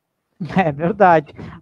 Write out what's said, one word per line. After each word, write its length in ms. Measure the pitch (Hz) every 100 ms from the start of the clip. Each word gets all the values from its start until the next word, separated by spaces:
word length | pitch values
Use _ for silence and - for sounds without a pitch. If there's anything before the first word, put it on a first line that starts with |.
| _ _ _ -
<laughs> 300 | 156 - 170
É 20 |
verdade. 640 | 143 170 208 190 160 151 - - -